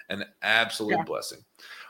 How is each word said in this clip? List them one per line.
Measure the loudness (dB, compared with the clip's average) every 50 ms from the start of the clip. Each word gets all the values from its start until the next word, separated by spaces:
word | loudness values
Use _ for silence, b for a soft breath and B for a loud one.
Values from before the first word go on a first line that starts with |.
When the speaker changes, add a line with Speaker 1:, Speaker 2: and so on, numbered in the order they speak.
| B B
Speaker 1:
an | -6 -6 -6 -8 _ -4 2
absolute | 4 6 6 4 4 0 -2 0 2 2
Speaker 2:
Yeah. | 2 2
Speaker 1:
blessing. | 0 -2 -4 -4 -6 -10 -12 -18 _ _ B B B B B B